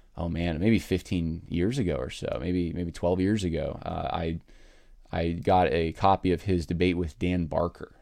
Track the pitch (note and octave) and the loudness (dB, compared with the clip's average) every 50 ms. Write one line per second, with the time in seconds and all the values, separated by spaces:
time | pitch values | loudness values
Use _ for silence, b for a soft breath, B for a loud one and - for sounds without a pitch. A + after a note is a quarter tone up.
0 | b b b - E2+ E2+ E2+ E2 F2 F2 D#2+ D2 F#2 A2+ A2+ F#2 - - F#2+ F2 | b b b -6 -4 -4 -2 -2 -2 -2 0 2 4 4 4 4 2 0 -2 -2
1 | - - F#2+ F2 E2 D#2+ D#2+ E2 - - - E2+ F2 G#2+ C3 C#3 G#2 F2 D2+ B1+ | 0 -2 -2 -2 -2 -2 -4 -6 -8 -4 -2 0 0 0 0 0 -2 -2 -2 -2
2 | B1+ - - - - - - A#1 C2+ F2 F2+ F2+ F2 E2 D2+ F2 F2 E2 - - | -4 -8 -8 -6 -6 -4 -4 -4 -2 -2 0 0 0 -2 -4 -4 -6 -6 -6 -2
3 | - F2 F#2 F#2 F#2 G2 A2 A2 F#2 F2 D#2+ D#2 D2 C#2 - - - E2 E2 E2 | 0 0 2 2 2 2 2 2 0 -2 -2 -2 -4 -4 -6 -6 -8 -8 -6 -4
4 | - C2+ - E2+ E2+ E2 E2 E2 - b b b b b b b b b b b | -4 -4 -4 -2 -2 -2 -4 -4 -8 b b b b b b b b b b b
5 | b - - E2+ E2+ E2+ E2+ E2+ - G2 F#2+ F#2 F2+ D2+ C2+ E2+ E2 D#2+ - - | b -6 -4 -2 0 0 -2 0 2 4 6 6 6 4 4 2 0 0 -2 2
6 | - G2 F#2+ - - F#2 F2 D#2 - G2 F#2 F2 D#2+ - F2 E2 F2+ F#2 F2 F2 | 4 4 4 4 4 0 0 0 0 0 0 0 0 -2 0 2 2 2 2 0
7 | F2 D#2 - - F2+ F2 F2+ F2+ E2+ D2+ D#2+ D#2 E2+ E2+ - - - - - - | -2 -4 -4 -4 -2 0 0 0 0 0 0 0 -2 -2 -4 -10 -18 -18 -18 -16